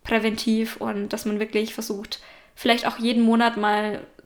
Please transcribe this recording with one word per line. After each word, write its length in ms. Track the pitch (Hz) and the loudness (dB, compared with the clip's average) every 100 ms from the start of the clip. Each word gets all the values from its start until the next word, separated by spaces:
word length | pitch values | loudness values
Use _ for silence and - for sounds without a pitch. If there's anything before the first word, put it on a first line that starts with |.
präventiv 720 | - 226 220 220 233 220 220 - | -2 0 0 0 0 0 0 -4
und 320 | 226 208 202 | -4 -4 -4
dass 160 | - 214 | -4 -4
man 140 | 208 | -2
wirklich 340 | 220 214 214 | -2 -2 -2
versucht, 480 | - 226 202 214 - - - - - | -4 -6 -8 -8 -14 -16 -20 -20 -2
vielleicht 320 | 247 240 - | 0 2 0
auch 100 | - | -2
jeden 260 | 233 233 | 0 4
Monat 320 | 226 233 233 226 | 4 6 4 2
mal 460 | 208 208 214 202 - - | 2 2 0 -4 -10 -20